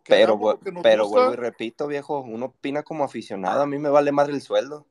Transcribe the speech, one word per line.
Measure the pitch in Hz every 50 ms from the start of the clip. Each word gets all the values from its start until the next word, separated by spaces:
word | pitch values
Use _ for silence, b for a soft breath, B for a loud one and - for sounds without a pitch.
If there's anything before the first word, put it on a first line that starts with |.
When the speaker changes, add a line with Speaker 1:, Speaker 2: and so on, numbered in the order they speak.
| _
Speaker 1:
que | -
Speaker 2:
Pero | - 95 110 113 107
Speaker 1:
hagamos | 101 107 107
lo | 104
Speaker 2:
vu-, | - -
Speaker 1:
que | 98
nos | 87 175
Speaker 2:
pero | 175 117 110 107 107
Speaker 1:
gusta. | 101 107 - 254
Speaker 2:
vuelvo | 254 123
y |
repito, | 117 120 117 - - 117 110 - - 151
viejo, | 147 147 143 139 - 151 143
uno | 127 117 110 113 127
opina | 131 _ _ - 139 139 147
como | 151 - 165 156 139
aficionado, | 127 - - - - 107 98 95 92 - 139
a | 143
mí | 143 143 143
me | 151 147
vale | 143 147 143 143
madre | 143 143 143 143 143
el | 135
sueldo. | - - 101 104 117 139 151 147 _ _